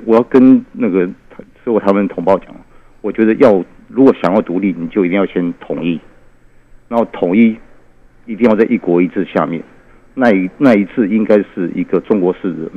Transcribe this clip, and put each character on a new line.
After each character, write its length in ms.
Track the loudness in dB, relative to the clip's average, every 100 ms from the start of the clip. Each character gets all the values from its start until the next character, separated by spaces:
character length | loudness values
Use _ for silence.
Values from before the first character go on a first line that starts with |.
我 100 | 2
要 80 | 0
跟 380 | 4 4 6 4 0
那 160 | -6 -2
个 180 | -2 -4 -8 -20 -20 -20 _
所 80 | -4
有 80 | -2
台 60 | 0
湾 140 | 0 -2
同 160 | -4
胞 160 | 0 0
讲， 140 | -2 -20 _ -20 _ _
我 100 | -10
觉 140 | -2
得 80 | 0 4
要， 280 | 4 2 -2 -14 -12
如 160 | 2
果 100 | 2 4
想 120 | 0
要 80 | -2
独 180 | -2 -2
立， 140 | -2 -4
你 80 | -6
就 140 | -2 -2
一 20 |
定 80 | 0
要 60 |
先 260 | -2 -2 -6
统 280 | -8 -10 -6
一， 160 | -4 -6 -10 _ _ _ _ _ _ -20 -6
然 120 | -4
后 60 | -4
统 280 | -4 -2
一 220 | 2 2 0 -14 -20 _ _ _ _ -14
一 100 | -2
定 40 | 0
要 40 |
在 120 | 2 0
一 100 | 0
国 240 | 0 0
一 80 | 0
制 180 | -2 -4
下 140 | -4 -4
面， 180 | -6 -12 -20 _ _ _
那 180 | -2 0
一， 200 | 0 -2 0
那 160 | 2
一 100 | 2 0
制 140 | -2 -2
应 160 | -2
该 120 | 0 0
是 360 | 0 -8 -8
一 80 | -6
个 140 | -4 -4
中 200 | -2 -2
国 140 | -2
式 180 | -4 -8
的 180 | -8 -12